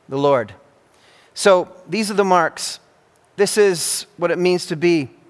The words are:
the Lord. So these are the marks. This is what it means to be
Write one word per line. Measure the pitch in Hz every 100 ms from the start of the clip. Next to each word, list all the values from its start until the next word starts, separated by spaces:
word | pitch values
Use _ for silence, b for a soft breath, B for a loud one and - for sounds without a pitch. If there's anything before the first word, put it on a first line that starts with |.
| -
the | 139
Lord. | 143 131 107 - _ _ _ b b b b
So | - 202 185 156 - -
these | 202 208
are | 202
the | 196
marks. | 180 160 - - - _ _ _ _ _ -
This | 202 214
is | 202 170 - - - -
what | 170
it | 170
means | 180 180 -
to | 160
be | 170 165 131 -